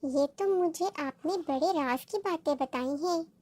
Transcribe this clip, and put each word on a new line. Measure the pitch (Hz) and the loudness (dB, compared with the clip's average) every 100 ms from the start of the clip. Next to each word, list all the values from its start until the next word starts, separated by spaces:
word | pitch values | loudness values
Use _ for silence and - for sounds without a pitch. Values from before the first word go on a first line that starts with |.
ये | 285 262 277 | 0 2 2
तो | - 392 | 2 0
मुझे | 381 349 330 370 403 | 2 2 2 -2 -2
आपने | 277 - 311 381 | -6 -4 -4 -4
बड़े | 320 269 311 | -2 0 2
राज | 359 269 254 - | 2 0 -2 -2
की | 415 | -4
बातें | 403 330 - 277 | -2 -2 0 0
बताई | 269 262 254 285 | 0 -2 -2 -2
हैं। | 339 339 330 _ | 0 0 -2 _